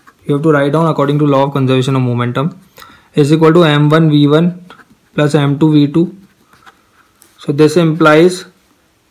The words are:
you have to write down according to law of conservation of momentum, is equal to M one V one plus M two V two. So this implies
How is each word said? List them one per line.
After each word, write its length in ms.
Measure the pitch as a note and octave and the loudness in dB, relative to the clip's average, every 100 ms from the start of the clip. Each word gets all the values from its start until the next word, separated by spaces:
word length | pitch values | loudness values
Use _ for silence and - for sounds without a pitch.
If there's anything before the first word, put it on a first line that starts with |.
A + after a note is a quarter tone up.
| _ _ | _ _
you 100 | - | -6
have 80 | C#3+ | -4
to 100 | D#3+ | 0
write 200 | D3 C#3+ | 0 0
down 140 | D3+ E3 | 0 -2
according 320 | D3 C#3+ D3 | -2 -2 -2
to 60 | D3 | 0
law 180 | C3+ | 0
of 80 | C3+ | 0
conservation 440 | C#3 C3 C3 B2+ C3+ | -2 -2 -2 -2 -2
of 60 | |
momentum, 580 | B2 A#2+ B2 B2 D3+ - _ _ - _ _ | -2 -4 -6 -6 -6 -8 _ _ -20 _ _
is 180 | - C#3 | -2 0
equal 200 | D#3+ D#3+ | 2 2
to 120 | E3+ | 4
M 240 | E3 D3 D3 | 2 2 2
one 220 | D#3 D#3+ | 2 2
V 160 | D3 C#3+ | 2 2
one 380 | D3+ F3 F3 - - _ _ _ | 2 0 -4 -14 -20 _ _ _
plus 200 | - D3 | -4 -2
M 240 | D3+ C#3+ C#3 | 0 -2 0
two 140 | D#3 | 0
V 140 | D3+ C#3+ | 2 0
two. 240 | E3 F3+ - _ _ _ _ _ _ _ _ _ _ _ _ | 0 -4 -6 _ _ _ _ _ _ _ _ _ _ _ _
So 140 | - | -6
this 240 | C#3+ D3+ F3 | 0 0 2
implies 680 | E3 D#3 D#3 D3+ F3+ F3+ - _ _ _ _ _ _ | -2 0 2 4 2 0 -12 _ _ _ _ _ _